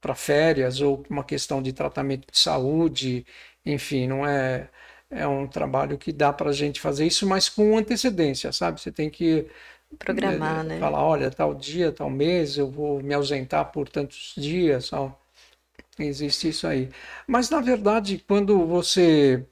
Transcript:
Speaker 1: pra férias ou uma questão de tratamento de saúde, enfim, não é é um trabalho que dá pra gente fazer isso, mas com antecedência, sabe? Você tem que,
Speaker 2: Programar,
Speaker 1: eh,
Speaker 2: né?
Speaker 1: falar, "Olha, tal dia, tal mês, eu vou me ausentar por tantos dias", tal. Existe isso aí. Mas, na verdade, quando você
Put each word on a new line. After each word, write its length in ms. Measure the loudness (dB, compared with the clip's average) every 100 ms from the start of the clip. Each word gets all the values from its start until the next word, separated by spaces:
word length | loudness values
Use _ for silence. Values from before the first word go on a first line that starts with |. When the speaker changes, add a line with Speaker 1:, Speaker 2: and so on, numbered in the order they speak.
Speaker 1:
pra 140 | -6 -6
férias 640 | 0 4 4 4 0 0
ou 220 | 0 0 -4
uma 140 | -8
questão 380 | -4 -6 -4 -4
de 120 | -4
tratamento 580 | -4 -6 -4 -4 -4 -2
de 60 | 0
saúde, 840 | 2 0 0 2 0 0 -4 -4 -6 -20 -20 _ -6
enfim, 420 | -4 -2 -2 -2
não 180 | -2 0
é 420 | 0 0 -2 -6 _ -20 -20 _
é 140 | -6 -2
um 200 | -2 -4
trabalho 500 | -4 -2 -2 -2 -4
que 140 | -8
dá 220 | 0 0
pra 180 | 2 -2
gente 300 | 0 -2 -2
fazer 240 | -4 0 0
isso, 200 | 2 0
mas 220 | 0 0
com 280 | 2 4 4
antecedência, 720 | 2 0 -2 0 0 0 -6
sabe? 300 | -4 -4 -4
Você 100 | -10
tem 180 | -6 -6
que, 380 | -2 2 2 0 -12 -20 -20 _ -12
Speaker 2:
Programar, 680 | -6 -2 -2 -2 -2 -4
Speaker 1:
eh, 0 |
Speaker 2:
né? 160 | -4 -2
Speaker 1:
falar, 240 | -2 2 2
"Olha, 260 | 2 0
tal 220 | 0 -2 -2
dia, 360 | -8 -2 -2
tal 180 | 0 -6
mês, 480 | 0 2 2 0 -2
eu 120 | -4
vou 320 | -2 -4 -2
me 100 | -2
ausentar 520 | -2 0 -2 -2 -2 -2
por 180 | -4 -6
tantos 440 | -6 -6 -8 -14 -8
dias", 520 | -4 0 2 2 -2
tal. 320 | -6 -6 -10 _ _ _ _ _ _ -20 _
Existe 500 | -6 -4 -4 -2 -2
isso 180 | -2 -2
aí. 220 | -2 -2 -8 -18 -18 0
Mas, 220 | 0 2
na 120 | 0
verdade, 600 | 2 2 4 2 0 -6 _
quando 380 | 2 4 4 4
você 800 | 2 2 6 6 8 6 4 -2